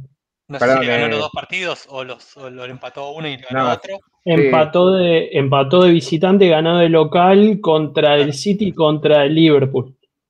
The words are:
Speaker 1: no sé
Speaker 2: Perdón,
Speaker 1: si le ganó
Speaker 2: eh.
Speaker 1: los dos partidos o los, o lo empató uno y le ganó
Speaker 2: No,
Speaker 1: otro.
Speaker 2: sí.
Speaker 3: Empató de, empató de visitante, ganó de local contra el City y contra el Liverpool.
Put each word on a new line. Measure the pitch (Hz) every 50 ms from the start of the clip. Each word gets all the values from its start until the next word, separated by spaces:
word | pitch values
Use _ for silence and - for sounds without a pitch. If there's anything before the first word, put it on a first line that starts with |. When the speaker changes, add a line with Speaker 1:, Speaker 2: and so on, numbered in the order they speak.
| - - _ _ _ _ _ _ _ -
Speaker 1:
no | 143 135
sé | 123
Speaker 2:
Perdón, | 123 131 135
Speaker 1:
si | 127
le | 120 120
ganó | 120 117
Speaker 2:
eh. | 113
Speaker 1:
los | 113 -
dos | 151 147 -
partidos | 143 - - 175 185 185 170 143 - - -
o | 143 131 131
los, | 127 123 117 _ _ _
o | 143 135 127
lo | 127 127 123
empató | 123 127 123 - 123 - 143 139 143 147
uno | 160 160 151
y | 135
le | 127 131 127
ganó | 127 131 131
Speaker 2:
No, | 123 117
Speaker 1:
otro. | - - 190 196
Speaker 2:
sí. | 196 _ _ _ _ -
Speaker 3:
Empató | 180 165 160 147 135 147 160 156 151 151 175 180 185 190
de, | 185 180 170 165 160 - - -
empató | 151 139 135 139 139 139 131 170 180 185
de | 180 170
visitante, | 170 - - 170 156 185 185 196 202 196 175
ganó | 160 156 165 165 175 175
de | 170 165
local | 165 160 156 151 151 175 175 185 196 202 208 220 208 208
contra | 214 170 156 156 156 147 147 160 151 147 147
el | 147 143 151 143
City | - - 208 196 208 214 185
y | 156
contra | - 160 151 156 151 156 151 151 147 143
el | 143 156
Liverpool. | 160 160 160 147 139 131 131 135 131 127 - - _ _ _ _ _ _ _